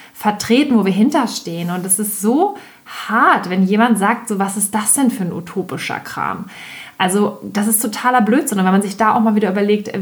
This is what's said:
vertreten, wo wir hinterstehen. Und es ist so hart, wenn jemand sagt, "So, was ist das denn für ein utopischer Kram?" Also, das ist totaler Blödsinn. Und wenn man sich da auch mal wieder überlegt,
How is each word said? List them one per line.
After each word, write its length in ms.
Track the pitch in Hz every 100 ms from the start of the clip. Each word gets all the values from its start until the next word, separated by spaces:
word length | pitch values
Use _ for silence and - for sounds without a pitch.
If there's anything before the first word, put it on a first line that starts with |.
| -
vertreten, 640 | - 208 208 - 240 294 233
wo 80 | 190
wir 80 |
hinterstehen. 760 | 185 233 320 233 - - 170 175
Und 160 | 180 185
es 100 | 190
ist 240 | 208 -
so 340 | 202 277 403 - - - -
hart, 640 | - - 220 320 269 180
wenn 160 | 185 185
jemand 320 | 214 240 202
sagt, 300 | 202 233 -
"So, 100 | 196
was 200 | 196 202
ist 180 | - 214
das 180 | 208
denn 160 | - 262
für 140 | -
ein 100 | 175
utopischer 640 | 165 175 196 180 - - -
Kram?" 460 | - - 71 92 - - - - - -
Also, 400 | 185 196 208 -
das 240 | - 208 208
ist 160 | 220
totaler 400 | 233 - 247 254
Blödsinn. 380 | 214 262 294 196
Und 60 | 185
wenn 60 |
man 120 | 190
sich 120 | 202 -
da 200 | 220 226
auch 40 |
mal 140 | 226
wieder 160 | 214 208
überlegt, 420 | 196 202 208 - 196